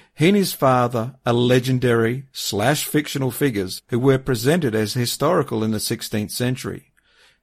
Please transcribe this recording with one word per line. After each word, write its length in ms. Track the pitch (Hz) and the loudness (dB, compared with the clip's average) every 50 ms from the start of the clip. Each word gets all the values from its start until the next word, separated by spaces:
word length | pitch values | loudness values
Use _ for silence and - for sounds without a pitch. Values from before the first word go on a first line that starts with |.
| - _ _ | -20 _ _
He 120 | - 151 180 | 0 2 4
and 80 | 202 | 4
his 160 | 202 190 180 - | 4 2 0 -2
father 640 | - 151 131 127 123 123 117 127 117 110 131 - - - | 0 2 4 4 4 2 0 0 -2 -4 -6 -8 -4 -2
are 60 | 123 120 | 0 2
legendary 920 | 120 123 123 127 131 120 131 131 127 127 123 117 117 113 113 123 139 135 - | 2 4 4 2 2 2 2 0 0 2 2 2 2 2 0 -2 -4 -8 -12
slash 540 | - - - - - 98 107 131 151 147 - | -12 -10 -8 -4 -2 0 0 0 0 0 -2
fictional 480 | - - 151 147 - - 139 131 127 - | -2 -2 -2 -2 -2 -4 -4 -4 -4 -2
figures 500 | - 147 143 110 101 92 95 - - - _ | 0 -2 0 0 -2 -4 -4 -8 -12 -8 _
who 100 | 127 117 | -2 2
were 180 | 131 139 135 | 4 4 4
presented 560 | 131 131 - 127 107 113 135 165 180 151 120 104 | 4 2 -2 -2 0 0 2 2 2 0 0 0
as 220 | 110 107 101 - | 0 -2 -2 -2
historical 680 | 127 120 120 - - 139 156 180 170 139 - 120 110 110 | -2 -2 -2 -2 0 0 2 2 2 0 0 -2 -2 -2
in 80 | 110 110 | -2 -2
the 80 | 104 | -2
sixteenth 500 | - - 120 110 - - - 107 104 92 | -4 -4 -4 -6 -6 -6 -4 -4 -4 -4
century. 640 | - - 123 123 131 131 - 98 92 92 - _ _ _ _ _ _ _ _ _ _ _ | -4 -4 -2 -2 -2 -4 -6 -10 -10 -12 -14 _ _ _ _ _ _ _ _ _ _ _